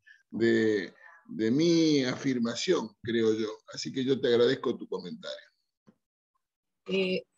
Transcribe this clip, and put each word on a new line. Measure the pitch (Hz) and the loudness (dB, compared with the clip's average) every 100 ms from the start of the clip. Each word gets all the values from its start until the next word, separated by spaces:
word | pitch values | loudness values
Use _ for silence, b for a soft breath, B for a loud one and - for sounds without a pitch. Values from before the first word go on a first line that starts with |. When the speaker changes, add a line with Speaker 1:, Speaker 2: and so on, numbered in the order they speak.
| _ b _ | _ b _
Speaker 1:
de, | 101 113 113 110 104 85 - B B - | 0 2 4 2 0 -4 -12 B B -12
de | - 110 | -2 0
mi | 135 170 165 160 143 127 | 2 4 4 4 2 0
afirmación, | - 139 123 117 120 185 156 110 _ | -2 -2 -2 -2 -2 -2 -2 -4 _
creo | 113 113 110 107 | -4 0 2 2
yo. | 107 - - | -2 -8 -14
Así | - - | -12 -8
que | 131 131 | -4 -2
yo | 123 | 0
te | 131 | 2
agradezco | 117 120 135 131 - | 4 4 2 -4 -6
tu | - | -8
comentario. | 95 90 78 71 - - _ _ _ _ _ _ _ _ _ _ _ _ _ - | -10 -10 -12 -12 -14 -16 _ _ _ _ _ _ _ _ _ _ _ _ _ -4
Speaker 2:
Eh, | 190 185 185 - | -2 0 -4 -8